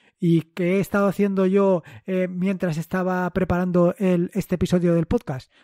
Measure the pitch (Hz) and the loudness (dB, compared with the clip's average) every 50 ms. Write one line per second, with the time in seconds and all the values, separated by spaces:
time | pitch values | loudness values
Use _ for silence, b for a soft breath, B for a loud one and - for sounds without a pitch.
0 | _ _ _ _ 185 170 170 165 156 - _ - 175 175 190 202 185 - - 202 | _ _ _ _ 0 2 2 2 0 -2 _ -4 -2 0 0 0 -2 -2 0 0
1 | 202 196 - - 202 196 190 190 190 185 190 202 196 196 185 165 B B B B | 0 0 0 0 0 0 2 0 0 2 2 2 2 2 2 0 B B B B
2 | B - 185 185 185 180 185 180 185 196 196 175 190 180 151 165 160 - - 185 | B -6 -4 -4 -4 -4 -4 -4 -4 -4 -2 -2 -4 -4 -4 -4 -6 -4 -4 -4
3 | 180 185 185 185 180 180 - 190 185 165 175 175 185 185 175 180 175 175 - - | -2 -2 -2 -2 -4 -4 -2 -2 -2 0 0 0 0 0 2 4 4 4 2 0
4 | 202 185 180 175 175 - - 196 - - 185 170 185 - 180 180 170 175 170 170 | 0 0 2 2 0 -2 -2 -6 -4 -2 -2 -2 0 0 0 2 2 2 2 0
5 | 160 - - 233 - - 139 127 - b b b | 0 0 -2 -2 -2 -4 -10 -10 -12 b b b